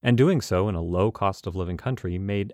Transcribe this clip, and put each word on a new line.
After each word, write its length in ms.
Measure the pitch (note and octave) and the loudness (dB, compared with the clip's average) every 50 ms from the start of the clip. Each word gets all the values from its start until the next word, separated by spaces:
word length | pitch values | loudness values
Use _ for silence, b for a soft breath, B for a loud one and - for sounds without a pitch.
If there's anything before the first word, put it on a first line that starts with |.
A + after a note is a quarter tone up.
and 140 | - B2 A#2+ | 0 2 4
doing 240 | A#2 C3+ F3 F#3+ C#3 | 6 4 4 4 0
so 280 | - - F#2+ F2+ F#2+ G#2+ | 0 0 0 2 2 0
in 60 | F#2+ | -2
a 80 | F2 | -2
low 300 | E2+ F2 F2 F2+ G2 A2+ | -2 -2 2 2 2 2
cost 340 | A2 - G2+ G2 F#2+ - - | 2 0 -2 -2 -2 -2 -8
of 80 | G2 E2+ | -8 -6
living 220 | F#2 F2+ F2 F2 | -6 -4 -4 -6
country 420 | E2 - C3 C3 - - F2+ F2 F2+ | -4 -4 -4 -6 -4 -4 -4 -4 -4
made 340 | G2 G2+ G2+ G2+ G2+ G#2 | -2 -2 -2 -2 -2 -4